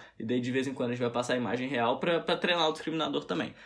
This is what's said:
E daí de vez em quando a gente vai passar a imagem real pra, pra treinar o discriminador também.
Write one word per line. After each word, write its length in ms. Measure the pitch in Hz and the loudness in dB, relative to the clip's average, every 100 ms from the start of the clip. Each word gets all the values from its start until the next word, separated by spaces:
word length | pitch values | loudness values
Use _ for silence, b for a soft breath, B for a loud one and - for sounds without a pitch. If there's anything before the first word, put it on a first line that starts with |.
| B - | B -10
E 80 | 113 | -2
daí 140 | 123 | 0
de 120 | 123 | 2
vez 140 | 127 131 | 0 0
em 80 | |
quando 160 | 127 123 | -2 -2
a 40 | |
gente 80 | 123 | 0
vai 100 | 120 | 0
passar 240 | 120 120 127 | 0 0 0
a 20 | |
imagem 300 | 117 120 127 | 0 -2 -2
real 320 | 135 117 127 | 0 2 2
pra, 200 | 175 165 | 2 0
pra 160 | 160 170 | 2 0
treinar 320 | 185 175 156 | 2 4 2
o 40 | |
discriminador 540 | 151 - 160 151 143 - | 2 -2 -2 0 -2 -2
também. 280 | 175 - B | -2 -4 B